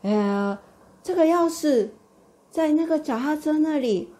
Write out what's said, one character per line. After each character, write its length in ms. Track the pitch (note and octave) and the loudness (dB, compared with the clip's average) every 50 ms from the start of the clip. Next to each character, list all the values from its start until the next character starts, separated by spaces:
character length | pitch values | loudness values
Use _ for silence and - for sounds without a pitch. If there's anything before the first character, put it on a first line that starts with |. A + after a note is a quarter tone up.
“哎 80 | - G3 | -2 0
呀， 480 | G#3+ G#3+ G3+ G3+ G3+ G3+ G3+ G3+ G3 - - - - - - - - - - | 0 2 2 0 0 0 -2 -2 -4 -6 -12 -20 -20 -20 -20 -20 -20 -12 -8
这 100 | - F4+ | -4 2
个 100 | F4 D#4+ | 2 4
钥 220 | D#4+ E4+ F4 E4+ | 4 4 2 2
匙 440 | E4 E4 - - D4+ C4+ A#3 G3+ G#3+ - - _ _ _ _ _ _ _ _ _ _ | 0 -2 -2 0 2 2 2 0 -2 -8 -20 _ _ _ _ _ _ _ _ _ _
在 220 | - D#4+ D#4+ D4+ | -4 -2 0 2
那 120 | D4+ D#4+ E4 | 2 0 2
个 120 | E4 D#4+ | 0 -2
脚 220 | D4+ D4+ - A#3+ A3+ | -2 -2 -4 -4 -4
踏 160 | B3+ D4 D4+ D4+ | -2 -4 -4 -2
车 140 | - D#4 D#4 D#4 | -2 -2 0 0
那 180 | D4+ D#4 D4+ | 0 0 0
里， 340 | C#4+ B3+ A#3+ G3+ F3 E3+ - - | -2 0 0 -2 -2 -4 -8 -16